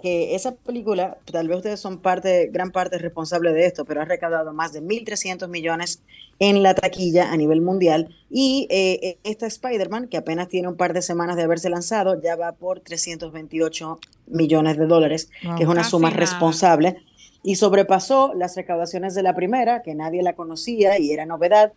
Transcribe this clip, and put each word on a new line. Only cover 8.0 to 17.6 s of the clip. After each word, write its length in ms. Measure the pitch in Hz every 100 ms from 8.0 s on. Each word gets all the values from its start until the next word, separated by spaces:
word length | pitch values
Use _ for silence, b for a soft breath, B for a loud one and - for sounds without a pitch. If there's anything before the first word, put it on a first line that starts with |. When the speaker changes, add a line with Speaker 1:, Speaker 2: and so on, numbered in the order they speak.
| 165 b b
Speaker 1:
Y, 360 | 254 269 269 254
eh, 480 | 190 190 185 185 175
esta 220 | 208 214 226
Spider-Man, 640 | - 254 226 180 220 247
que 80 | 165
apenas 320 | 165 165 180
tiene 180 | 185 180
un 100 | 165
par 180 | 175
de 80 | 170
semanas 340 | 175 170 170 175
de 60 |
haberse 280 | 165 170 180
lanzado, 500 | 175 175 220 190 175
ya 140 | 170
va 180 | 170 170
por 280 | 165 180 185
trescientos 520 | - 165 180 165 165
veintiocho 680 | 156 156 160 160 160 160 160 - _ -
millones 500 | 160 156 156 156 151
de 80 | 160
dólares, 420 | 170 151 156 - B
Speaker 2:
Wow. 120 | 170 170
Speaker 1:
que 60 |
es 60 | 165
una 120 | 170
Speaker 3:
Casi 80 | 165
Speaker 1:
suma 180 | 175 165
Speaker 3:
nada. 100 | 165
Speaker 1:
responsable. 760 | 170 180 165 160 185 156 170 180 B B B B
Y 120 | 190
sobrepasó 760 | 190